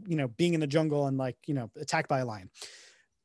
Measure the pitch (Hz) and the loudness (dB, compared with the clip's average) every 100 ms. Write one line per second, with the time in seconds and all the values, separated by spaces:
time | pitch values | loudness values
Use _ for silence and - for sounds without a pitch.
0 | 202 156 131 113 175 165 147 156 156 147 | -4 -2 -2 2 2 2 4 4 4 2
1 | 139 135 131 - - 143 113 147 147 160 | 0 0 -4 -6 -4 -4 -4 -10 -2 -2
2 | 156 139 127 104 95 - - - - _ | 2 0 0 -6 -14 -18 -20 -20 -20 _
3 | _ _ | _ _